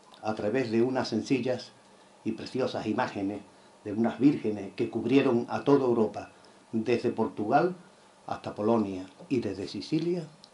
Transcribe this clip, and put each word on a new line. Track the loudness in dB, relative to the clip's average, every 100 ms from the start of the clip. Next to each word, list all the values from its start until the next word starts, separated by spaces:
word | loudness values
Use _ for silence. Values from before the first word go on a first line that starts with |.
| -20 -10
a | -6 -2
través | 0 0 0
de | 2
unas | 2 0 -2
sencillas | -2 0 0 0 -4 -8 -20 -20 -20 -20 -8
y | -8
preciosas | -6 -6 -4 -2 -2 0
imágenes | 0 0 -2 -4 -4 -10 -20 -20 -14 -6
de |
unas | 0 0 4
vírgenes | 4 4 -2 -4 -6
que | -4 -4
cubrieron | -2 2 4 4 2 0
a | -2
toda | 4 4 6
Europa, | 4 2 0 -12 -18 -20 -20 -6
desde | -4 0 0 0
Portugal | 0 -2 -2 0 2 2 -2 -14 -20 -20 -20 -10
hasta | -8 -8
Polonia | -2 2 2 2 -4 -10 -18 -4
y | -4
desde | -2 -6 -8
Sicilia | -10 -4 -2 -2 -4 -6 -16 -20